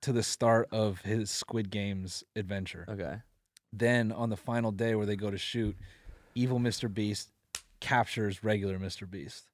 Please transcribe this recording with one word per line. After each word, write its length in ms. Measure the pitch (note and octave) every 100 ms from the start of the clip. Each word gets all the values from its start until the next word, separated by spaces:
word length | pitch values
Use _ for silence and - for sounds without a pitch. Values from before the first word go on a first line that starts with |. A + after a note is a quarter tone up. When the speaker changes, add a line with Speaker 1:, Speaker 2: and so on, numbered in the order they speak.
Speaker 1:
to 100 | -
the 120 | A#2+
start 440 | G#2 - A#2 A2+ A#2+
of 300 | A2 G#2+ F#2
his 280 | G2 A2 G#2
Squid 400 | - - A#2 G2+
Games 540 | G#2 G2+ F#2+ F#2 - - -
adventure. 500 | F#2+ G2 F#2+ A2 F2
Speaker 2:
Okay. 280 | G2+ E2 F#2+ - _ _ _ _
Speaker 1:
Then 400 | G2+ A#2 A#2+ A2
on 180 | A2+ A#2
the 80 | G2+
final 340 | - A#2 A2+
day 240 | G2+ A#2 A2
where 100 | G#2
they 100 | G#2
go 140 | G#2
to 80 | G2
shoot, 400 | - A#2+ G#2+ G2+ - - - - -
evil 240 | A#2+ B2+ B2
Mister 320 | A#2+ A2 A#2+
Beast 420 | G2+ G#2 G#2 - _ _ - - _
captures 640 | - B2+ A#2 - G#2 F#2+
regular 360 | A2 G#2+ G2 F#2+
Mister 260 | F#2+ - F#2+
Beast. 440 | F#2+ C#2 - -